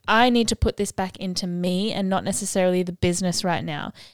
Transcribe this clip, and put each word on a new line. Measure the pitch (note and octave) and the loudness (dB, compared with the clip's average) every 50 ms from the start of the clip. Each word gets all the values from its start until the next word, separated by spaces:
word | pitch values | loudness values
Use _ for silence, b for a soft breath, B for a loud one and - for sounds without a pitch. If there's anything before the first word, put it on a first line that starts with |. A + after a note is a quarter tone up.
| _ | _
I | - G#3+ A3+ B3 B3+ | 2 4 6 6 6
need | A#3+ A#3 A3+ - | 4 4 2 2
to | A3 | 0
put | - - A3 - | 0 0 0 0
this | - G3+ - | -2 -4 -4
back | - - F#3+ F#3 - | -4 -4 -6 -6 -6
into | - G3 F#3 F3+ - G3 | -8 -8 -6 -4 -4 -4
me | F3+ F3 F3 F3 F3+ F3+ F#3 G#3 A3 - | -4 -4 -2 0 0 0 0 0 -2 -2
and | - G3 F#3+ | -2 0 0
not | F#3+ F#3 - | 0 0 0
necessarily | - F#3+ - G3+ - - G3 F#3 F3+ F3+ F3+ F3+ | -2 -4 -4 -4 -2 0 2 2 4 2 2 0
the | F3+ | -2
business | F3 - - F3 F3 - F#3+ F3+ E3+ - - | -2 0 0 0 0 0 0 -2 -2 -2 -2
right | F3+ E3 - E3 | 0 -2 -2 -2
now. | E3 D3 - - - b b b b | -4 -6 -6 -8 -10 b b b b